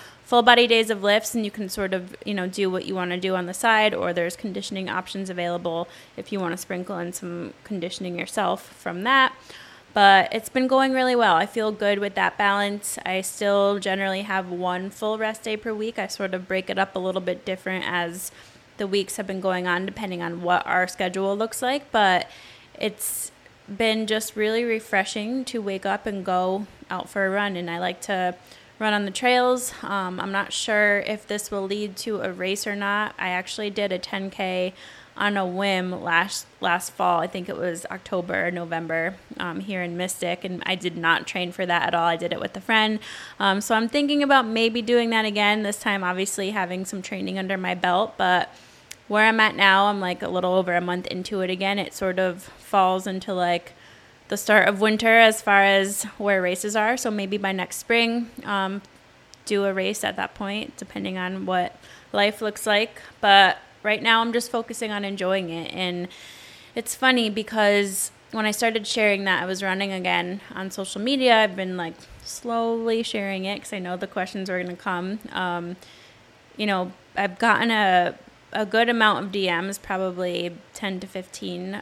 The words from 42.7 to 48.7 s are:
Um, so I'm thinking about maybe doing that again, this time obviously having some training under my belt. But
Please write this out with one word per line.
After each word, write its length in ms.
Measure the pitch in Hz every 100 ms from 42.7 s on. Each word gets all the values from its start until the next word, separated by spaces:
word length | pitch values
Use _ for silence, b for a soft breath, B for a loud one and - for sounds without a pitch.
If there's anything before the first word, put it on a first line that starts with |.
| 220 214 214 B B B -
Um, 220 | 196 196
so 120 | -
I'm 140 | 220 226
thinking 340 | 294 285 294
about 240 | 285 269 226
maybe 360 | 220 226 233
doing 260 | 226 240 233
that 160 | 226
again, 380 | 214 208 208 214
this 160 | 208 208
time 260 | 220 196
obviously 460 | 180 180 196 - 190
having 340 | 208 180 180
some 160 | 190 196
training 380 | 185 190 190 190
under 180 | 190 190
my 180 | 185
belt. 440 | 180 180 180 214 -
But 360 | 185 180 - B B